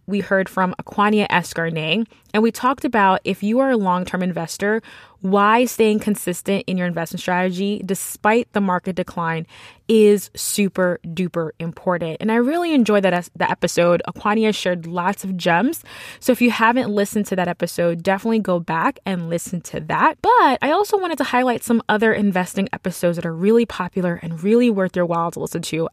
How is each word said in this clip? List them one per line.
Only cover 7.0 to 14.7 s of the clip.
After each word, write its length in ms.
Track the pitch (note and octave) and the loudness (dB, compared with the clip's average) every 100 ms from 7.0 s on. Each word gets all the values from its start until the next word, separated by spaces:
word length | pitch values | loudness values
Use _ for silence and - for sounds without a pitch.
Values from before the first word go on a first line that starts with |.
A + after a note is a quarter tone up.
| E3 F3 | -6 -6
strategy 600 | - F3+ F#3 F3+ G3+ G#3 F3+ | -2 0 0 -2 -4 -4 -4
despite 680 | F#3+ - - A#3+ A3+ - | -6 -6 -2 2 2 0
the 80 | G#3+ | -2
market 340 | G3+ F3+ F#3+ | 0 -2 -2
decline 540 | F3+ F3+ - E3 E3 E3 - - - - | -6 -6 -6 -4 -4 -8 -16 -20 -20 2
is 420 | A3+ G#3 G#3 - - | 6 8 6 0 -10
super 640 | - - G3 - F3+ F3 E3 | -6 0 -2 2 0 0 -6
duper 460 | E3 F3+ E3+ D#3+ - | -6 -4 -4 -6 -6
important. 580 | E3 - - F3 E3 D#3 | -10 -6 -4 -2 -4 -4
And 100 | G#3+ | 0
I 60 | A3+ | 2
really 380 | A#3+ E4 F4 | 2 0 2
enjoyed 300 | D4+ G#3+ G#3 | 2 4 4
that 100 | F#3+ | 4
es-, 160 | F3 E3+ - | 0 -4 -4
that 140 | F3+ | -2
episode. 500 | F#3 E3+ - F3 F3 - | 0 -2 2 4 2 0
Aquania 480 | - G#3 G#3+ A3 | -6 -2 2 2
shared 320 | G#3 F#3+ | 0 -2